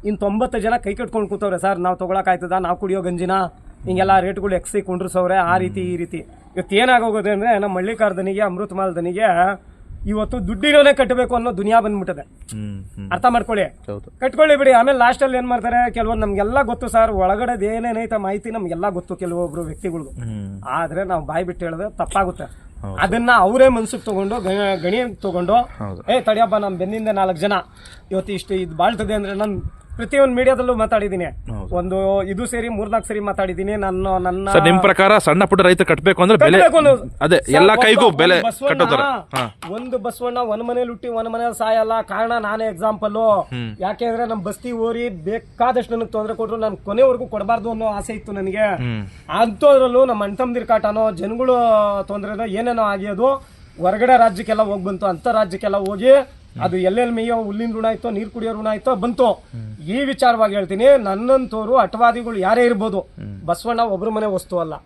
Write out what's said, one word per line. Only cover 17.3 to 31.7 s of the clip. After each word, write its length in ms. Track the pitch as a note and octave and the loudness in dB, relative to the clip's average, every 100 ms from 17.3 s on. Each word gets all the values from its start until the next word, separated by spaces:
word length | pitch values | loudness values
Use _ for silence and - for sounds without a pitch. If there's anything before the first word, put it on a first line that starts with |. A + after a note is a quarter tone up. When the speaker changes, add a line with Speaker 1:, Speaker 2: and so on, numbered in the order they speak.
| G3+ A#3+ A3+ G3+ | 0 -2 -2 -4
Speaker 1:
ಏನೇನೈತೆ 500 | A3+ A#3+ A3+ A3+ A3 | -4 -4 -6 -4 -4
ಮಾಹಿತಿ 340 | F#3+ G3+ A3+ | -4 -6 -6
ನಮ್ಗೆಲ್ಲ 380 | A3 F3+ E3 G3+ | -8 -6 -4 -4
ಗೊತ್ತು 280 | F3+ - F3+ | -4 -8 -8
ಕೆಲವೊಬ್ರು 460 | F3+ E3+ F3 D#3 | -6 -4 -6 -6
ವ್ಯಕ್ತಿಗಳ್ದು. 480 | D#3+ D#3 G3 E3 C3+ | -10 -8 -6 -6 -10
Speaker 2:
ಹ್ಮ್. 520 | - A#2 G#2+ G2 G2 G#2+ | -12 -10 -8 -10 -12 -6
Speaker 1:
ಆದ್ರೆ 360 | C#3+ E3+ E3+ | -4 -4 -6
ನಾವು 200 | F#3+ F3 | -4 -4
ಬಾಯ್ 200 | C#3+ D#3+ | -4 -6
ಬಿಟ್ಟು 200 | F3+ F3 | -6 -8
ಹೇಳಿದ್ರೆ 260 | E3+ D#3+ G#3 | -8 -8 -10
ತಪ್ಪಾಗುತ್ತೆ. 540 | - - G3 F#3 F3+ - - - - | -6 -4 -2 -2 -4 -14 -16 -20 -14
Speaker 2:
ಹೌದು. 140 | G2 G2 | -10 -2
Speaker 1:
ಅದನ್ನ 340 | E3+ A3+ A#3+ | 0 0 4
ಅವರೇ 340 | A#3 F#3+ B3+ C4 | 4 4 6 6
ಮನ್ಸಿಗೆ 340 | A#3 A3 A3+ | 6 -4 -6
ತಗೊಂಡು, 380 | - G3 G3 A#3+ | -4 -4 -2 -4
ಗ-, 420 | F#3 G3 G3+ F#3+ | -2 0 0 0
ಗಣಿ 320 | F3 A3 B3 | -2 -2 -4
ತಗೊಂಡು, 400 | G3 G3 F3 F3 | -6 -4 -4 2
Speaker 2:
ಹೌದು. 580 | A3+ A#3+ - G#2 F#2 - | 2 2 -8 -10 -8 0
Speaker 1:
"ಏ, 80 | B3 | 0
ತಡಿಯಪ್ಪ, 340 | A#3 G#3+ A3+ | 2 2 2
ನಮ್ 220 | G#3 G3+ F3+ | 0 -2 -4
ಬೆನ್ನಿಂದ 320 | F#3 A3 A3 | -4 -4 -2
ನಾಲ್ಕು 320 | G3 F#3+ E3+ | 0 0 0
ಜನ 120 | G3+ G3 - - - - - | 0 -2 -4 -20 -20 -20 -6
ಇವತ್ತು 220 | F#3+ F#3 | -6 -4
ಇಷ್ಟು 220 | G3 - | -8 -4
ಇದ್ 220 | F#3+ F3 E3 | -4 -4 0
ಬಾಳ್ತದೆ" 380 | F#3 G#3+ G3 | 0 0 -4
ಅಂದ್ರೆ, 200 | G#3+ G3+ | -4 -4
ನಾನು 460 | G3 G#3+ F#3 - - - - | -4 -4 -4 -8 -14 -16 -10
ಪ್ರತಿಯೊಂದು 380 | A#3 C#4 C4+ | -2 2 4
ಮೀಡಿಯಾದಲ್ಲೂ 400 | B3 B3+ C4 B3 | 4 2 2 0
ಮಾತಾಡಿದ್ದೀನಿ. 500 | A#3+ A3 A3 G3+ F#3 | 0 0 0 0 -4
Speaker 2:
ಹೌದು. 500 | D#3+ - - A2 F3+ | -6 -8 -10 -10 -4